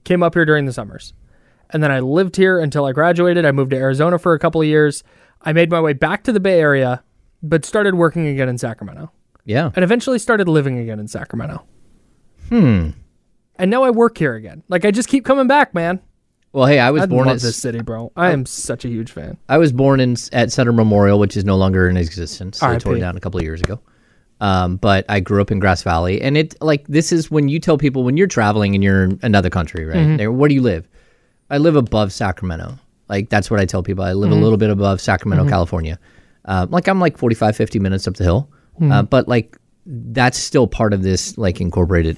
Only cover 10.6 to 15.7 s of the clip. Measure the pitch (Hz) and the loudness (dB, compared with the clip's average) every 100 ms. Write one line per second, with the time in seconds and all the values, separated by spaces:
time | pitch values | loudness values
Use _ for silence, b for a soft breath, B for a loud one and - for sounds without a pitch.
10.6 | 135 123 113 107 107 - - 120 151 160 | 0 -4 -6 -10 -10 -12 -10 -10 -10 -12
11.6 | _ _ _ _ _ _ _ _ - 233 | _ _ _ _ _ _ _ _ -2 2
12.6 | 147 98 80 - - _ _ _ _ - | 4 4 0 -6 -18 _ _ _ _ -4
13.6 | 190 247 262 226 233 226 151 113 107 156 | 0 2 2 2 2 2 -4 -4 -12 -16
14.6 | - 180 208 208 - 269 240 277 254 285 | -4 0 0 0 0 -2 2 2 4 2
15.6 | 269 | 2